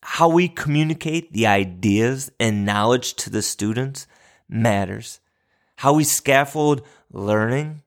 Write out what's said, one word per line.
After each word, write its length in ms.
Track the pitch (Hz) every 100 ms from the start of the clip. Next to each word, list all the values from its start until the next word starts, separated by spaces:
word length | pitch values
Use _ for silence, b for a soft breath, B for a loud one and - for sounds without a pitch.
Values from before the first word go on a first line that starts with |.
how 300 | - - 170
we 180 | 165 180
communicate 840 | 175 147 147 156 160 165 160 165
the 120 | - 110
ideas 840 | 101 95 90 104 101 113 135 135 _
and 240 | 113 104
knowledge 520 | 101 104 110 123 120 -
to 120 | -
the 140 | 107
students 640 | 101 - 101 110 135 139 - b b b b
matters. 720 | 110 117 101 95 101 113 - _ _ _ _ _ _
How 160 | 135
we 120 | 151
scaffold 760 | 147 - - 135 139 156 151 143 113 b b
learning 720 | - 101 107 110 131 151 156